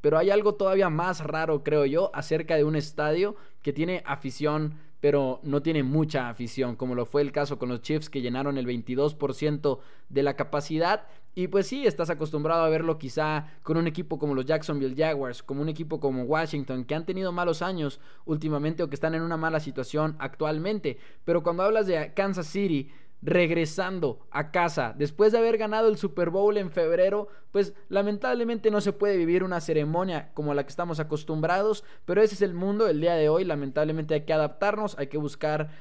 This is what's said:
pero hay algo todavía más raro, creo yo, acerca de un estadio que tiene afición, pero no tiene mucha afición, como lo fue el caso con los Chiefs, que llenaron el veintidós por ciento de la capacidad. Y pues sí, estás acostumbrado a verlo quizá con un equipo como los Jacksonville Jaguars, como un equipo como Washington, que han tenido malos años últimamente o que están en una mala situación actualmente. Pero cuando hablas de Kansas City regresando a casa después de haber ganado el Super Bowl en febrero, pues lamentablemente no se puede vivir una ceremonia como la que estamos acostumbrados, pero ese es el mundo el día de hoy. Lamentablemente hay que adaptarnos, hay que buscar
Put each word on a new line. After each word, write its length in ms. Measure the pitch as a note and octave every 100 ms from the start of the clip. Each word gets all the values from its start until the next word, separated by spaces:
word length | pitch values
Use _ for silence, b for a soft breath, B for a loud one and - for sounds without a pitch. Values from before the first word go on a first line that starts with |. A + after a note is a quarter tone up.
pero 180 | D3 D#3
hay 120 | E3+
algo 240 | G3+ G#3
todavía 360 | G#3 G3 F#3+ F#3+
más 340 | D#3 F3+ E3
raro, 400 | D3+ D#3+ D#3+ D3
creo 200 | D3 D3+ C#3+
yo, 240 | D3+ F#3+
acerca 420 | C#3+ C#3+ D#3+ D#3+ D#3+
de 80 |
un 120 | D3+ D#3
estadio 580 | D3 - D3+ D#3+ G3+ G3+ B B
que 100 | -
tiene 300 | C#3 E3+ F#3 -
afición, 680 | C#3 C#3 - D3 D3+ D3+ D3+ B -
pero 400 | C#3+ C#3+ C3+ B2+
no 200 | - C#3+
tiene 200 | C#3+ D#3
mucha 460 | C3 D3 D#3 D3 B2
afición, 480 | A2+ A#2+ - B2 A#2
como 180 | B2+
lo 100 | B2
fue 180 | A#2 D3
el 100 | C#3+
caso 260 | D3 C#3+ C#3+
con 100 | B2
los 140 | B2
Chiefs, 280 | - D3+ D3+
que 100 | C#3+
llenaron 380 | B2 B2 C#3 C#3
el 80 | B2
veintidós 480 | B2 A2 B2 D3
por 200 | D3+ C#3+
ciento 460 | B2+ D3+ D3 D3 C3 B B B
de 140 | C3
la 140 | C#3+ C#3
capacidad. 720 | D3+ C#3+ D3+ D#3 E3+ G#3+ - b b
Y 140 | - F3+
pues 180 | G3 G3
sí, 200 | C4 C4
estás 240 | D#3 E3
acostumbrado 520 | D#3+ D3+ D3+ D3+ E3
a 60 | E3
verlo 300 | D#3 E3 D3+
quizá 480 | C3+ C#3 D3+ D#3 D3+ B
con 140 | - E3
un 100 | E3+
equipo 320 | D#3+ F3+ D#3
como 160 | D3
los 100 | C3+
Jacksonville 520 | C3 D#3 D#3 D3 C3+ C3
Jaguars, 460 | D#3 D3 C3 A#2+
como 200 | - C#3
un 60 | D3+
equipo 300 | D#3 D#3+ D#3
como 260 | C#3 C3
Washington, 600 | B2 D#3 D#3+ D3+ C3 B2+
que 100 | A#2+
han 120 | D3+ E3+
tenido 260 | F#3 F#3+
malos 300 | F3 F3 D#3+
años 380 | F3 F#3 D3 - b b
últimamente 580 | - D#3 D#3 D3+ D3 D#3+
o 60 | E3
que 60 |
están 200 | C3+ D#3+
en 80 | D#3+
una 140 | E3 E3
mala 220 | D#3+ D#3+
situación 580 | D3+ C3 B2 D3+ D#3 D#3
actualmente. 800 | C#3 - D#3 D#3 E3+ G#3+ D#3+ B2 B B
Pero 180 | - E3+
cuando 220 | D#3+ E3+
hablas 220 | G3 A3 G3
de 260 | E3+ D3+
Kansas 320 | D#3 G3 F#3 D#3
City 440 | G3 G3+ D3+ C3 b b b
regresando 1000 | - F3+ E3+ E3 D#3 D#3 F#3 F#3+ D3+ A2+ -
a 220 | C#3 D3+
casa 420 | F3+ E3+ D#3 B2 A#2+
después 360 | D3 D3+ G#3+
de 60 | A#3
haber 200 | A3+ A3+
ganado 300 | G#3+ G#3+ A3+
el 80 | G#3+
Super 340 | G3 - E3+
Bowl 260 | F3 G3+ G#3
en 140 | F#3+
febrero, 560 | D#3 E3 E3+ F#3 G#3 G3+ B B
pues 240 | G3 G3 - -
lamentablemente 840 | F#3+ G3+ G#3 A3 A#3+ A#3 A#3 A3
no 100 | G#3
se 120 | G3+
puede 240 | G3+ G3+ F#3+
vivir 260 | E3 F3+
una 180 | F#3 F3+
ceremonia 680 | D#3+ D#3 D3 E3 F#3+ D#3+ -
como 200 | - D3+
la 80 | C#3+
que 80 | C#3
estamos 300 | - F3 D#3+
acostumbrados, 840 | D#3 D3+ D#3 D#3 D#3+ F#3 G#3 G#3+ B B
pero 180 | - F3+
ese 140 | G#3+ G3
es 60 |
el 120 | G3
mundo 320 | F3 F#3+ G#3 A3
el 140 | D#3
día 140 | E3+
de 140 | E3+ D3+
hoy. 160 | D#3+
Lamentablemente 720 | F#3 D3 C#3 C#3 D3+ D#3 D3+
hay 60 | D#3
que 120 | D3+
adaptarnos, 640 | D#3 D3+ - G3+ G#3+ G#3+ -
hay 100 | C#3
que 100 | D3
buscar 520 | D3 D3 D#3 D3+ D3+ D3+